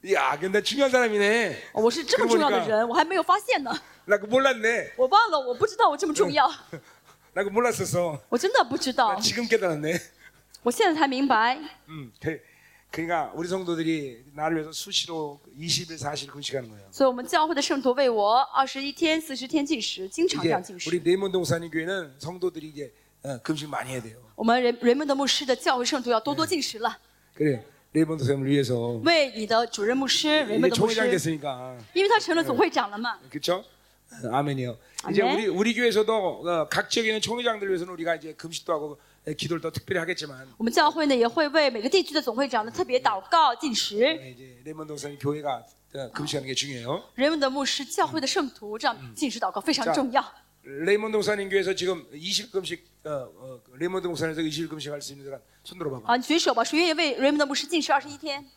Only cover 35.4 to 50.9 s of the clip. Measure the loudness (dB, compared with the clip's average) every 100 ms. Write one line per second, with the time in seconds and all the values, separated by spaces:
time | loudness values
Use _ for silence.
35.4 | 0 0 0 2 2 2 2 2 0 -4
36.4 | -2 -2 0 -2 0 0 0 -2 -4 -2
37.4 | -2 -2 -2 -4 -4 -6 -4 -4 -6 -14
38.4 | -12 -10 -4 -4 -4 -12 _ _ -10 -8
39.4 | -4 -4 -6 -10 -4 -4 -4 -8 -10 -14
40.4 | -20 -4 0 4 2 2 2 4 2 2
41.4 | 2 4 2 0 2 2 2 -2 -2 -2
42.4 | 0 0 -2 -4 0 2 2 0 2 4
43.4 | 4 2 -2 -2 -2 2 2 2 -8 -18
44.4 | -20 -18 -14 -12 -10 -10 -10 -4 -2 -2
45.4 | -2 -6 -8 _ _ -12 -10 -8 -6 -6
46.4 | -4 -6 -6 -8 -6 -6 -8 -2 0 2
47.4 | 0 0 -4 -4 -6 -2 -2 -2 -2 -2
48.4 | -4 -6 -12 -4 -4 -4 -12 -4 -4 -2
49.4 | -4 -2 -2 0 2 0 2 0 -2 -14
50.4 | _ _ -14 -4 0